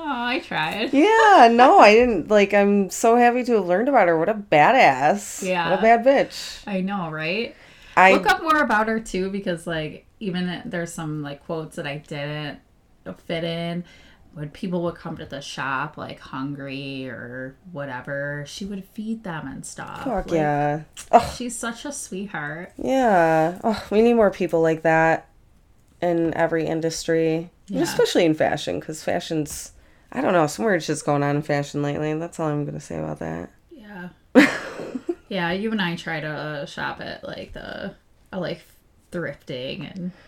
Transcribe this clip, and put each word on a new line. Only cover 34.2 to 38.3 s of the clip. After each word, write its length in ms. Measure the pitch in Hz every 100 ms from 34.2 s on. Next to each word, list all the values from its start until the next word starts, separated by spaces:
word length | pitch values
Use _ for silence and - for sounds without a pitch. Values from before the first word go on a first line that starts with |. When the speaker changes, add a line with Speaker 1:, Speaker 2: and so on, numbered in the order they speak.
| _
Speaker 2:
<laughs> 140 | - 285 - - - - 262 - 349 -
Speaker 1:
Yeah, 200 | 196 170
you 200 | 190 220
and 80 | 220
I 160 | 175 170
try 240 | 170 156
to, 60 | 151
uh, 380 | 143 151 147 143
shop 360 | - 139 -
at, 220 | - -
like, 300 | - - -
the, 400 | - - - 196 - _ _ -